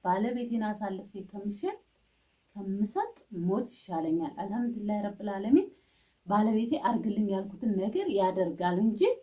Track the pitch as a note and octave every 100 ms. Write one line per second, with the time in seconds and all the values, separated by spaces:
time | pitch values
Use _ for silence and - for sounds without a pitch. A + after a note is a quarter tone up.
0 | F#3 F#3 A3+ B3 A#3+ A3+ G#3+ G#3 G3+ F#3+
1 | - G3+ F#3+ G3+ G#3 G#3 F4+ G#4+ _ _
2 | _ _ _ _ _ G#3 G3 G3 G#3 F#4+
3 | A4+ - _ F#3 F3 G3+ A#3+ - - E3+
4 | D#3+ E3 - - G3 A3 A#3+ G#3 G#3 G#3
5 | G3+ - G#3 G3 G#3 D4 G4 - _ _
6 | _ _ - G#3 G#3+ A3 A#3 D4+ B3 A#3
7 | A3+ G3+ G#3 F#3+ G3 - A#3 G3 G3 F4
8 | G4 G3 F#3 F#3+ F3 D3+ F3+ F3+ A3 G#3
9 | G4+ B4